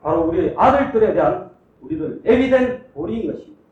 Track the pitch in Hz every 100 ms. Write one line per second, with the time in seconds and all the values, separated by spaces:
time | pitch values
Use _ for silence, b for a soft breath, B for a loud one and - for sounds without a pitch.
0 | 151 165 160 180 165 - 226 277 262 226
1 | 214 - 151 - - - _ _ 131 156
2 | 156 - - 254 262 254 247 - - 139
3 | 175 226 175 - - - _